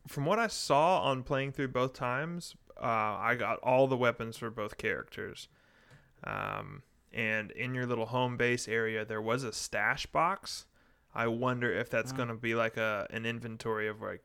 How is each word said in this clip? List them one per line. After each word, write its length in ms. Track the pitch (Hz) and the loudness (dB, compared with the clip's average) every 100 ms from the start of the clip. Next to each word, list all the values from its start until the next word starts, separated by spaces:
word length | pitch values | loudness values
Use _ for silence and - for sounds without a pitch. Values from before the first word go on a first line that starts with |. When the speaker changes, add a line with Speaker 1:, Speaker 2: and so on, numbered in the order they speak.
| - | -8
Speaker 1:
from 200 | - 143 | -2 2
what 120 | 208 | 2
I 100 | 226 | 2
saw 520 | - - 143 160 185 | -2 2 6 6 6
on 200 | 135 131 | 4 0
playing 300 | 123 135 139 | 0 -2 -2
through 160 | 135 135 | -2 -2
both 260 | 123 127 | 0 0
times, 600 | - 123 127 156 175 - - - - | -2 -2 -2 -4 -6 -10 -14 -20 -4
uh, 80 | |
I 520 | 123 113 107 101 104 120 | 0 2 2 2 2 2
got 220 | 104 113 | 0 0
all 260 | - 127 135 | 4 6 6
the 100 | 131 | 6
weapons 400 | 120 117 113 113 | 4 2 -2 -6
for 140 | 117 | -8
both 260 | 113 104 - | -4 -6 -4
characters. 720 | 110 78 - - 101 - - _ _ _ - - _ _ | -2 -2 -4 -8 -10 -10 -16 _ _ _ -20 -20 _ _
Um, 580 | - - 50 - - 98 - _ _ | -8 -4 -4 -6 -8 -14 -18 _ _
and 400 | - 110 110 107 | -4 -2 -2 -4
in 220 | - 123 | -6 -4
your 120 | 127 123 | -2 -2
little 200 | 120 110 | -2 0
home 300 | 127 127 123 | 2 2 2
base 320 | 120 123 - | 2 2 2
area, 360 | 113 113 110 107 | 0 2 0 -2
there 160 | 110 | -2
was 220 | 110 123 | 0 0
a 80 | 127 | 0
stash 520 | - - 107 107 139 - | -6 -4 0 2 0 0
box. 600 | 151 165 196 - - - _ _ _ _ | 2 2 0 -6 -12 -12 _ _ _ _
I 120 | - 117 | -2 0
wonder 460 | 113 127 123 120 | 2 0 2 0
if 180 | 92 120 | 0 0
that's 220 | 117 117 | 0 0
Speaker 2:
Hmm. 40 | 131 | -2
Speaker 1:
gonna 160 | 120 113 | -4 -2
be, 180 | 117 | 0
like, 220 | 113 113 113 | 2 2 2
a, 300 | 110 104 - | 0 0 -2
an 160 | 113 113 | -4 -4
inventory 640 | 117 117 113 113 110 107 | -4 -6 -6 -2 0 -2
of, 120 | 107 | -2
like, 220 | 104 95 | -6 -8